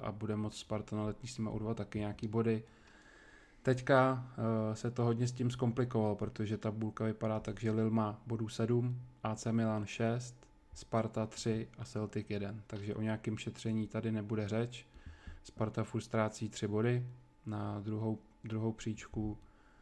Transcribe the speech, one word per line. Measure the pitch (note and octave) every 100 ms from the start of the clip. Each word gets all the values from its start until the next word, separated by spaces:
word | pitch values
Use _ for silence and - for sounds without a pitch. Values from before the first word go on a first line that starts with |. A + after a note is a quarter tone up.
a | G#2+
bude | G#2 G#2+ G#2
moct | G#2+ -
Sparta | - G#2+ G#2 G#2+
naletní | G#2+ G#2 A#2+
s | -
nima | G#2+
urvat | G#2+ A2 A#2
taky | G2+ G#2+
nějaký | G#2 G2+ A2
body. | A2+ A2+ A2 - - - - - - - - - -
Teďka, | - B2+ B2+ C3+ C3 C3 B2 - A2+ A2+ A2
eh, | G#2+
se | A#2+
to | A#2+
hodně | A#2+ A#2 B2
s |
tím | - B2
zkomplikovalo, | B2 A#2+ A#2 B2 A#2 G#2+ G2+
protože | G#2 - G#2+ A2
tabulka | A2 G#2+ A2 -
vypadá | A2 G#2+ A2 A2
tak, | A2 G2+
že | A2+
Lille | A2 A2
má | A2 G#2+ A2 -
bodů | A2+ A2
sedm, | - A2+ A#2+ B2 B2 - -
A | A2
C | A2 A2+
Milan | A2+ A2+ A2 G2+
šest, | - A#2 A#2 B2 - - - -
Sparta | - - A2+ A2 A2 A2
tři | - A#2 A2 A2+ -
a |
Celtic | A2+ G#2+ G#2 A2 G#2+
jeden, | G2+ G2 A2 G2+
takže | G#2 G#2
o | G#2+
nějakém | A2 A2 A#2 G#2+
šetření | - - A#2 A2 G#2+
tady | A2 A2+
nebude | A2 G#2 A2 G#2
řeč. | G#2+ A#2+ - - - - - - -
Sparta | - - A2 A2
furt | G#2+ A2+
ztrácí | - A2 A2 - A2
tři | - G#2+
body | G#2 A2+ B2 B2 - - - -
na | G#2 G#2 G#2
druhou, | G2+ G#2+ A2 G#2+ - -
druhou | A2 A2 A2+
příčku | A2+ A#2 A2 - A2+ G#2+ - - - - -